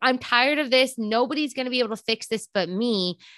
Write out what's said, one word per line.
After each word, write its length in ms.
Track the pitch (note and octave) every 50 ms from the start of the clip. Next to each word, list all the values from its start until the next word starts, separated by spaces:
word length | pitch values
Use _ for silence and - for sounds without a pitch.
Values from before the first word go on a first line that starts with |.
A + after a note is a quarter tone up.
I'm 180 | - C4 B3+ B3+
tired 400 | - - A#3+ A#3+ B3 C#4 D4+ D4
of 120 | D4+ B3
this. 240 | B3+ B3+ C4 B3+ C4
Nobody's 560 | - A3 G#3 A3 A#3 C4 A3+ D4+ D4 D4+ C4+ -
gonna 180 | C4 B3+ B3+
be 100 | B3 B3
able 140 | A#3+ G#3 A3
to 80 | G3+ -
fix 240 | - A3+ A3 -
this 220 | - A3+ G#3+ - - -
but 160 | G3 F3+ E3
me." 480 | F#3 G3 A#3 B3 A3+ G3 F#3 F3+ E3+ _ - - -